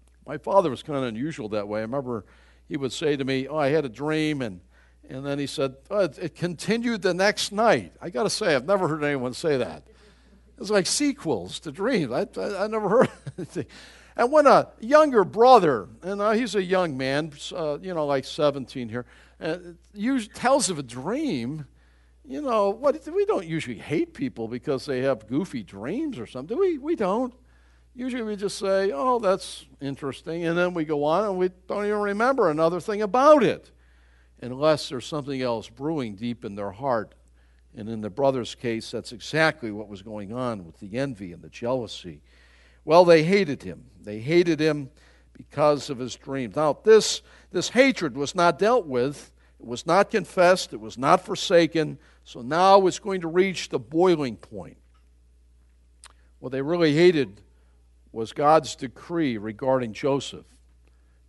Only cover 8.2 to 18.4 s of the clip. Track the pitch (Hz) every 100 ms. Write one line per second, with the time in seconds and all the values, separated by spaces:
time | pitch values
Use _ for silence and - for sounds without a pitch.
8.2 | 208 - 208 135 143 196 165 156 147 139
9.2 | 123 120 165 135 107 - - _ - _
10.2 | _ - _ - 202 208 170 - 294 -
11.2 | 165 107 175 - 160 139 214 220 127 135
12.2 | 254 - 190 190 214 220 196 233 214 -
13.2 | - - 165 170 - - - - - -
14.2 | 240 302 277 175 - - 226 302 311 240
15.2 | 165 185 247 247 170 113 113 110 175 202
16.2 | 208 220 240 202 175 185 175 131 131 143
17.2 | 160 143 - - 156 147 185 170 143 139
18.2 | 135 -